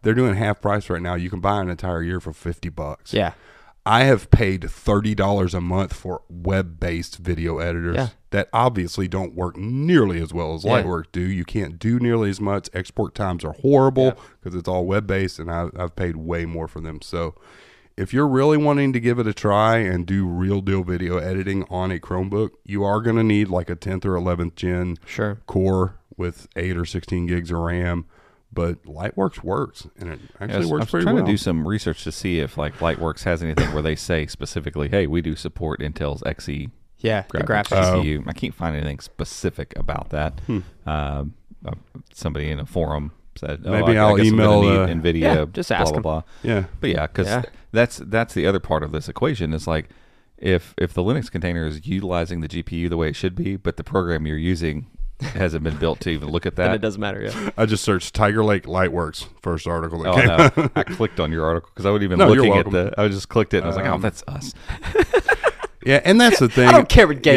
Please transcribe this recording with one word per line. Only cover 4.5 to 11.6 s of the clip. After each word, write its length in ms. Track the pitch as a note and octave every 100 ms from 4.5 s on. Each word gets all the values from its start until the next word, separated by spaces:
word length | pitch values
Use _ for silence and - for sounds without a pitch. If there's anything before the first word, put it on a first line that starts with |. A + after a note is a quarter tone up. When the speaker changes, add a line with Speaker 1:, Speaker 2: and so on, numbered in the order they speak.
| F#2+ E2
Speaker 1:
thirty 460 | - - G2+ G#2+
dollars 400 | G#2 G2 G2+ F#2
a 60 | F2+
month 320 | F2 F#2 F#2+
for 300 | - F2+ F2+ _
web-based 920 | F2 E2+ F#2+ F2+ D#2+ F2 E2+ E2+ -
video 400 | F2 E2+ E2+ D#2
editors 380 | E2+ E2+ E2+ E2+
Speaker 2:
Yeah. 120 | B2+ - _
Speaker 1:
that 180 | G2+ -
obviously 560 | A2 B2+ A2 F2 - F#2
don't 260 | F#2 F2+
work 220 | E2+ F2+ F2
nearly 640 | G2+ C3 D3+ F3 G#2 F2
as 120 | D#2+
well 220 | E2+ D#2+
as 100 | D#2+
Speaker 2:
Yeah. 180 | G2 B2
Speaker 1:
Lightwork 240 | F#2 E2+ E2
do. 80 | F2
You 240 | F2+ F#2+
can't 340 | E2+ A2